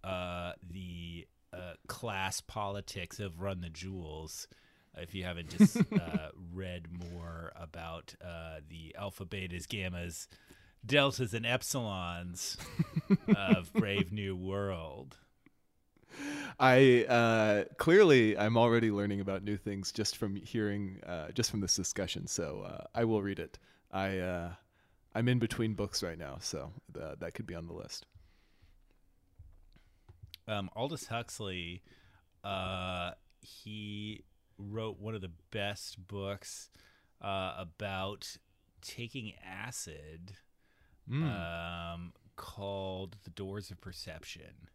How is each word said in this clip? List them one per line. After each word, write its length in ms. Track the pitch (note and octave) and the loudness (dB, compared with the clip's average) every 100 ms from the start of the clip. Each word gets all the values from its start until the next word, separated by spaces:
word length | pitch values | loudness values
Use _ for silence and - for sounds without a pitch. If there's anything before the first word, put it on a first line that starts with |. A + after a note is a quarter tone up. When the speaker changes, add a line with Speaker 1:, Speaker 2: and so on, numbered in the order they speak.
Speaker 1:
uh, 480 | G2 F#2 F2+ F2 F2 E2+ F2 | -4 -4 -2 -4 -6 -8 -12
the, 560 | F2+ F#2 F2 E2+ E2+ - _ _ | -10 -8 -8 -10 -10 -14 _ _
uh, 220 | F2+ F2+ D#2+ - | -14 -12 -14 -12
class 540 | - A#2 G2 F#2+ - | -8 -4 -2 -2 -4
politics 800 | - - G2+ G2+ - - F2 - | -8 -6 -4 -4 -6 -8 -8 -6
of 220 | G2+ E2 | -6 -4
Run 200 | G2 F#2+ | -4 -4
the 80 | F2 | -6
Jewels 800 | D#2 F#2 F#2+ D#2+ D#2 D#2+ - - - _ _ _ - | -8 -8 -8 -8 -10 -10 -10 -14 -18 _ _ _ -14
if 180 | E2+ F#2+ | -8 -6
you 80 | |
haven't 260 | F2+ E2+ E2 - | -4 -4 -8 8
just, 200 | G#3 A#3+ | 8 8
Speaker 2:
<laughs> 160 | - | 2
Speaker 1:
uh, 340 | G#3 - - D#2 - F2 | 2 0 -4 -6 -12 -10
read 320 | F2+ F#2 F2+ E2 F2 F2 | -6 -6 -8 -8 -10 -10
more 400 | F2 E2+ E2 E2+ - | -8 -8 -8 -10 -12
about, 580 | E2 E2 E2 E2 - - | -12 -10 -8 -10 -12 -14
uh, 360 | F2+ E2 D#2+ D#2+ D2+ | -12 -10 -10 -12 -14
the 260 | E2 D#2+ - | -14 -12 -8
alpha, 300 | G2+ - F#2 | -8 -8 -8
betas, 400 | G2+ F#2 F2 D#2+ | -6 -4 -6 -6
gammas, 600 | G#2+ F#2 F2+ F2 E2+ - - - - - _ A2 | -4 -4 -4 -6 -8 -12 -18 -20 -20 -20 _ 2
deltas, 480 | C#3+ C#3 - B2 | 6 6 2 -2
and 100 | A2+ A#2 | 0 0
epsilons 1120 | B2 - C#3 A2+ F#2+ F2 F2 F2+ F2 - - - - - - | 0 0 -2 -2 -2 -4 -4 -8 -6 -6 -6 -10 -2 0 0
Speaker 2:
<laughs> 400 | - G3 - G#3 | 4 4 6 4
Speaker 1:
of 380 | - G#3 F2 | 6 4 4
Brave 380 | A3 - G2+ F2 | 0 2 2 2
New 240 | G#2 G2 F#2 | 0 -2 -2
World? 840 | F#2 G2 G2 F2+ D#2+ D2 B2 - _ _ - _ _ _ _ _ _ - C#4+ D4 D4 - | -2 -2 0 -2 -6 -10 -14 -18 _ _ -20 _ _ _ _ _ _ -12 -8 -6 -8 6
Speaker 2:
I, 460 | C3 B2+ C3+ B2 A#2 | 8 12 12 10 8
uh, 580 | A#2+ A#2 A2+ G#2+ G#2 - - | 6 8 6 6 4 2 0
clearly 600 | - F3+ G3+ C3+ A2 G2+ | 8 10 12 10 8 6
I'm 200 | G#2 A#2 | 4 8
already 340 | A#2 A#2 A2+ | 8 8 6
learning 300 | G2+ G2+ G2+ | 4 2 0
about 220 | G2 G2 | 0 -2
new 120 | G2+ G#2 | -2 -2
things 340 | - G2 F#2 | -2 -4 -4
just 240 | - G#2 - | -2 -2 0
from 180 | G#2+ G2 | -2 -4
hearing, 640 | - A#2 G#2 G2+ G2 F#2+ - | -2 0 2 0 -4 -8 -8
uh, 240 | F2 D#2 | -6 -4
just 180 | F2 A2+ | 0 2
from 120 | A2 | 2
this 140 | F#2+ - | 0 0
discussion. 520 | F2+ - F2+ - - | 0 -2 -2 -2 -4
So, 380 | - D#2 G2 G2 | -4 -4 -4 -8
uh, 160 | - - | -10 -6
I 120 | - A#2 | 2 4
will 160 | A2 | 4
read 160 | G2 G2 | 2 -2
it. 180 | E2 - _ _ _ | -6 -10 _ _ _
I, 260 | F#2+ G2 F#2+ | -2 0 2
uh, 320 | F2+ F2+ F2 F2+ _ _ _ _ _ A2 | 0 -2 -4 -8 _ _ _ _ _ 0
I'm 120 | A#2+ | 4
in 100 | B2 | 4
between 340 | A#2 - A2+ | 4 2 0
books 300 | G#2 G#2 - | 0 -2 -2
right 140 | F2 E2 | -4 -4
now, 200 | D2 C2 | -8 -8
so 300 | - D#2 C2 G2+ - | -6 -6 -6 -12 -14
th-, 240 | - D2+ D2 | -10 -10 -8
that 140 | E2 | -8
could 140 | - A2+ | -8 -8
be 80 | F2 | -8
on 100 | E2 | -8
the 80 | |
list. 320 | E2 - - - - - _ _ _ - - _ _ _ _ _ _ - - - - _ _ _ - - - - | -10 -10 -12 -14 -20 -20 _ _ _ -20 -20 _ _ _ _ _ _ -20 -20 -20 -20 _ _ _ -20 -20 -18 -4
Speaker 1:
Um, 220 | G#2+ G2 G#2 | -4 -4 -4
Aldous 320 | C3+ D#3 - | -4 -4 -4
Huxley, 720 | A#2 A#2 - G#2 F#2 E2+ F2 - - - - _ _ | -6 -6 -8 -6 -6 -6 -10 -16 -20 -20 -20 _ _
uh, 680 | G2+ F#2+ F#2 F#2+ F#2 F2+ F2 - _ _ | -6 -4 -2 -4 -4 -4 -4 -8 _ _
he 840 | - - - G#2+ G#2 G#2 G#2+ G#2+ - _ _ - | -20 -18 -14 -10 -8 -8 -8 -10 -16 _ _ -14
wrote 420 | G2+ G#2+ A2 F#2 | -10 -6 -6 -6
one 160 | G#2 A2 | -8 -6
of 60 | |
the 100 | F#2 E2 _ | -8 -12 _
best 540 | A2 G2+ G#2 - - F2+ | -4 -4 -6 -10 -14 -12
books, 640 | G2+ G2 G2 - - - - - _ _ _ | -6 -4 -6 -8 -14 -16 -20 -20 _ _ _
uh, 340 | G2+ G2 F#2 - | -4 -2 -4 -6
about 800 | F2+ - G#2 F#2+ F#2+ G#2 - - _ _ _ _ | -12 -8 -6 -4 -4 -6 -12 -14 _ _ _ _
taking 520 | - - A#2 C3+ G#2+ - F#2 | -14 -10 -10 -8 -10 -12 -14
acid, 880 | F#2+ A2+ A#2+ - D2+ D2+ E2 F2+ G2 _ _ _ _ _ _ - | -10 -10 -8 -10 -12 -14 -14 -16 -18 _ _ _ _ _ _ -6
Speaker 2:
Mm. 140 | B2+ D#3+ G#2+ E2+ E2+ E2+ E2+ E2+ | -2 0 0 -4 -4 -6 -6 -6
Speaker 1:
um, 200 | E2+ F2 - - - | -8 -10 -16 -20 -16
called 840 | - - G2+ G2 F#2+ F#2 F#2+ G2 | -14 -8 -6 -4 -4 -4 -6 -10
The 80 | - | -16
Doors 400 | E2+ G2 G2+ F#2+ | -8 -6 -6 -8
of 100 | F2+ | -12
Perception. 880 | - F2+ - D#2+ - - D#2+ - - | -12 -12 -12 -12 -12 -16 -16 -20 -20